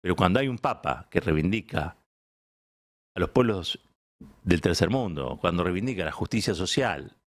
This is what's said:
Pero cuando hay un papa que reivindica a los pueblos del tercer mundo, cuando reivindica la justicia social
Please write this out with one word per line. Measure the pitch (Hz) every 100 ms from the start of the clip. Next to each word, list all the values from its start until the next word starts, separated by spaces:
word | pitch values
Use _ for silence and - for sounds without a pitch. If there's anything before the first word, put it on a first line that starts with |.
Pero | 90 85
cuando | 92 110
hay | 139
un | 120
papa | 139 - - 62 -
que | 85
reivindica | - 78 82 107 - - 78 - _ _ _ _ _ _ _ _ _ _ _
a | -
los | 90
pueblos | - 120 101 85 - _ _ _ _ - _
del | - 87
tercer | - 87 82
mundo, | 131 110 76 65 65
cuando | 90 87
reivindica | 90 92 123 104
la | 80
justicia | - 92 113 -
social | 87 92 - 123 76 69 _